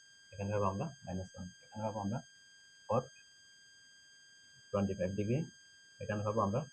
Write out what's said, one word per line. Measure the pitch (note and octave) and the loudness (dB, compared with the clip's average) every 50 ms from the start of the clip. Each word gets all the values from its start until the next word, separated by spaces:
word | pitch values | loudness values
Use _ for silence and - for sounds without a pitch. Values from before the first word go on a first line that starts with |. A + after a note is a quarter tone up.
| - - - - - - - | -20 -20 -20 -20 -20 -14 -6
এখানে | G2 G2+ G2 G#2 | -4 -2 0 2
পাবো | G#2 G2+ F#2+ F#2+ | 2 2 2 2
আমরা | G2 C3 E3 - - - | 0 -2 -4 -6 -8 -8
মাইনাস | F#2+ F2+ F#2 F#2 F#2+ - | -6 -4 -4 -4 -6 -8
ওয়ান, | G2+ F#2+ F2+ - - - | -10 -10 -10 -10 -14 -20
এখানে | - - A2 G#2+ | -12 -8 -4 -4
পাবো | A2 G2+ G#2+ G2+ | -2 -2 -2 -2
আমরা | - A#2 C3+ C6+ - - - - - - - - - - - - - | -2 -2 -2 -4 -8 -16 -20 -20 -20 -20 -20 -20 -20 -20 -18 -2 2
cot | - C6+ C6+ C6+ C6+ - - - _ _ - - C6+ C6+ C6+ C6+ - C6+ C6+ C6+ C6+ C6+ - - - - - - - - - - - - - - | 2 2 2 0 -8 -20 -20 -20 _ _ -20 -20 -20 -20 -20 -20 -20 -20 -20 -20 -20 -20 -20 -20 -20 -20 -20 -20 -20 -20 -20 -20 -20 -20 -8 -2
twenty-five | - G2+ G2+ F#2+ F#2+ F#2+ F2+ F#2+ G2 G2+ | 2 2 2 2 2 0 0 0 0 0
degree, | G2+ G#2 A#2+ D3 E3+ - - - - - - - - - _ - G#2 | 2 2 2 2 0 -2 -6 -14 -20 -20 -20 -20 -20 -20 _ -8 -4
এখানে | G2 G#2 G#2+ G#2 | -4 -2 0 0
পাবো | G#2+ G#2 A2 G#2 | 2 2 2 2
আমরা | G2 G2+ B2+ D#3+ - | 4 2 0 0 -2